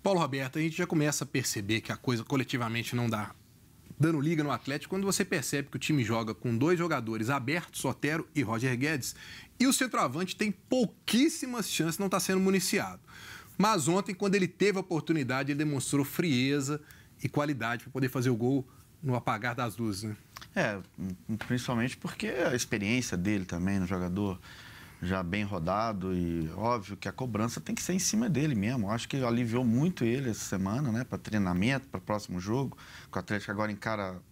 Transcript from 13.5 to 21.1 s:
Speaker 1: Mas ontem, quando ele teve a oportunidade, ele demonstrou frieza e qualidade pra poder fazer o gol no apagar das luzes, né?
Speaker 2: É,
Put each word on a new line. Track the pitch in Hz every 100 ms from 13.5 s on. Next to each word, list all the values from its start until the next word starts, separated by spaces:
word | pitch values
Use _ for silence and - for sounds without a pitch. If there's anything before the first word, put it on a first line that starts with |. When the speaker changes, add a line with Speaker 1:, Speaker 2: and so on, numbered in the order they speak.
| -
Speaker 1:
Mas | 202 208 135
ontem, | 180 196
quando | 190 202 202
ele | 180
teve | - 190 196
a |
oportunidade, | 185 165 143 160 120 131 139
ele | 143
demonstrou | 151 139 - 143
frieza | 139 - 175 123 131 143 135 147 - - - -
e | -
qualidade | - 147 139 113 120
pra | -
poder | 131 123
fazer | 135 123
o | 117
gol | 120 139 131 - - -
no | 139
apagar | 123 - 110 120
das | 117 120 98
luzes, | 113 95
né? | 107 104 - - -
Speaker 2:
É, | - 139 101 90 - 95